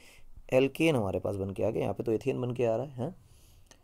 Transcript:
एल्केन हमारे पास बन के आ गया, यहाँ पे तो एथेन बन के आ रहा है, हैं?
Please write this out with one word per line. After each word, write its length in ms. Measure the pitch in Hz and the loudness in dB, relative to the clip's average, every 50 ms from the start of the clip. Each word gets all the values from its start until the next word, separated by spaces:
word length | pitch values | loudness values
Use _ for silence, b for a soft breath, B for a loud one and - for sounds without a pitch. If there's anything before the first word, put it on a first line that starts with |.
| B B B B B B B - - - - | B B B B B B B -16 -6 2 4
एल्केन 440 | 131 135 135 135 - 160 165 156 | 4 4 4 2 2 2 4 4
हमारे 240 | 123 104 95 92 92 | 4 2 0 0 0
पास 160 | - 98 101 | -2 -2 -2
बन 140 | 98 95 98 | -2 -2 -4
के 140 | 95 98 104 | -2 0 0
आ 60 | 104 | 0
गया, 120 | 123 156 135 | 0 0 -2
यहाँ 120 | 117 101 | -2 -2
पे 80 | - 113 | -2 0
तो 100 | 120 113 | 0 0
एथेन 280 | 107 - 135 131 131 | 0 0 -2 -2 -2
बन 140 | 123 120 120 | -2 -4 -2
के 120 | 120 123 | 0 2
आ 100 | 113 113 | 2 2
रहा 100 | 113 127 | 0 -2
है, 60 | 151 139 | -4 -6
हैं? 240 | 123 117 160 185 - b b b b b b b b b b b b | -6 -6 -6 -6 -10 b b b b b b b b b b b b